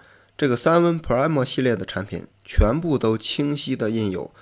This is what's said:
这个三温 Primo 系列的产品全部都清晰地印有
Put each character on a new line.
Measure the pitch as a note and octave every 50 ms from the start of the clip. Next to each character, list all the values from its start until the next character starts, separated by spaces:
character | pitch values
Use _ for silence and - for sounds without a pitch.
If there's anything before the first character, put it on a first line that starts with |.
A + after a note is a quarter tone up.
| - - _ _ _ _ _
这 | - D3
个 | C3 A#2+
三 | - - D#3+ E3 E3+
温 | E3+ E3+ E3+ D#3+
Primo | - - A#2 B2+ C#3+ D#3+ D#3 C3+ B2
系 | - - C3+
列 | B2+ B2 A2+
的 | F#2 F#2
产 | - - F#2+ G2
品 | - F#2+ E2+ - - _ _ _
全 | - - - - G#2+ C3 E3
部 | F3 E3 C#3
都 | B2 - A2 A2+
清 | A2 - - - - C#3+ C#3+ D3
晰 | C#3+ - C3 C3
地 | - A2+ G#2+
印 | A2+ A2+ G#2+ G2
有 | F2+ E2+ - - _ -